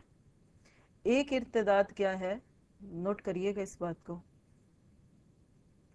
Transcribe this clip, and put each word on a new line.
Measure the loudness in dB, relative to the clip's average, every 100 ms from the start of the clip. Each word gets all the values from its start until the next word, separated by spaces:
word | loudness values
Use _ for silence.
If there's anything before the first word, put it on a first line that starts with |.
| -14 _ _ _ _ _ -20 _ _ _
ایک | 2 2 2
ارتداد | -2 0 0 4 4 4 0
کیا | -2 0
ہے؟ | -4 -6 -8 _ _ _
نوٹ | -12 -6 -4 -2
کریے | -4 -2 -2 -2
گا |
اس | -6 -6
بات | -8 -8 -10
کو۔ | -14 -14 _ _ _ _ _ _ -20 _ _ _ _ _ _ _ _ _